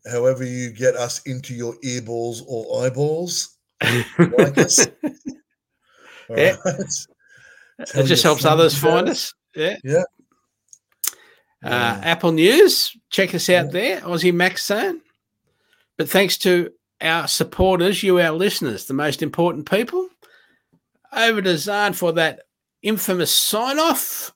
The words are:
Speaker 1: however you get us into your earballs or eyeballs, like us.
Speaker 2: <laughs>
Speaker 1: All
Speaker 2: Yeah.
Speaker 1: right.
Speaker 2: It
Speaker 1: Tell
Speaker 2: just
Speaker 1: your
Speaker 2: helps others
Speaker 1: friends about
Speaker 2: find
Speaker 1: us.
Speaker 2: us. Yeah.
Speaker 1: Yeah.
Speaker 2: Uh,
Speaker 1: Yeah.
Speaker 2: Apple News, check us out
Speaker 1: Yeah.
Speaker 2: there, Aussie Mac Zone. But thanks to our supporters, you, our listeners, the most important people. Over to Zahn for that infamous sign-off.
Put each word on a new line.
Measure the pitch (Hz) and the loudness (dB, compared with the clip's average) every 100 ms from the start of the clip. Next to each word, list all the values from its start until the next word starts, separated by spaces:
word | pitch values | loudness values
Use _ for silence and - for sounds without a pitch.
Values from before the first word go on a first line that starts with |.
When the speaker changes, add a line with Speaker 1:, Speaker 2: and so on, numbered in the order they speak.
| 120 | -6
Speaker 1:
however | 120 127 127 | 0 0 0
you | 127 123 123 | -6 -8 -10
get | 110 127 123 | 0 0 0
us | 120 - - | -4 -8 -8
into | 127 - | -10 -10
your | 120 117 117 131 | -8 -8 -8 -8
earballs | 123 110 117 117 117 - | -8 -6 -6 -6 -8 -10
or | 117 110 131 127 | -10 -4 -2 -2
eyeballs, | 127 147 160 175 160 - _ _ _ - 120 120 - | -2 -2 -2 -4 -8 -8 _ _ _ 0 0 -2 2
like | 170 - 151 143 | 4 6 4 4
us. | - - - _ | 4 4 2 _
Speaker 2:
<laughs> | 302 - - - _ _ _ _ _ _ - - - | -10 -8 -16 -16 _ _ _ _ _ _ -20 -20 -6
Speaker 1:
All | 113 | 2
Speaker 2:
Yeah. | 165 185 190 | 2 2 -4
Speaker 1:
right. | 139 - - - _ _ _ - - _ - | -4 -8 -10 -12 _ _ _ -20 -20 _ -18
Speaker 2:
It | - | -8
Speaker 1:
Tell | 135 135 | -2 2
Speaker 2:
just | 175 | 4
Speaker 1:
your | 170 | 4
Speaker 2:
helps | 139 151 | 4 4
others | 156 165 143 | 6 4 4
Speaker 1:
friends | |
about | 156 175 180 | 2 4 2
Speaker 2:
find | |
Speaker 1:
us. | - | -2
Speaker 2:
us. | - - _ 156 | -8 -12 _ -6
Yeah. | 160 - | -6 -4
Speaker 1:
Yeah. | 131 160 180 _ _ _ _ _ _ _ _ _ - - _ _ _ _ | 0 0 0 _ _ _ _ _ _ _ _ _ -10 -10 _ _ _ _
Speaker 2:
Uh, | - | -4
Speaker 1:
Yeah. | 123 117 107 | 0 0 -2
Speaker 2:
Apple | 165 170 175 | -2 0 2
News, | 160 175 277 190 - - - _ | 4 6 8 6 6 -4 -6 _
check | - 190 | -2 0
us | 175 - | 0 2
out | 180 143 | 2 2
Speaker 1:
Yeah. | |
Speaker 2:
there, | 175 247 381 | -2 -4 -4
Aussie | - 175 180 | -6 0 2
Mac | 175 185 185 | 2 0 0
Zone. | - 208 392 330 _ _ _ _ _ _ _ _ _ - | -4 -2 -2 -6 _ _ _ _ _ _ _ _ _ -8
But | 156 | 0
thanks | 190 196 - | 2 2 0
to | 190 175 170 _ _ _ | 2 2 0 _ _ _
our | 160 165 147 | -2 -2 -2
supporters, | - - - 185 185 180 180 | -4 -4 2 2 4 2 0
you, | 196 180 | 2 2
our | 170 | 2
listeners, | 160 196 - 143 101 - | 0 -2 -2 -4 -6 -6
the | |
most | 135 147 131 | -4 -4 -4
important | 156 - 175 151 147 | -6 0 -2 -2 -4
people. | 196 240 359 370 _ _ _ _ _ _ _ _ _ _ | -2 -2 -4 -6 _ _ _ _ _ _ _ _ _ _
Over | - 226 214 | 0 0 2
to | 185 165 | 0 -2
Zahn | 185 202 208 | -2 -2 -2
for | - 175 | 0 -2
that | 165 160 - _ _ _ _ | 0 0 -2 _ _ _ _
infamous | 202 214 - 185 156 - | -4 -2 -2 -2 0 0
sign-off. | - 214 254 285 320 262 - - - | 0 -2 -2 0 0 0 -4 -10 -12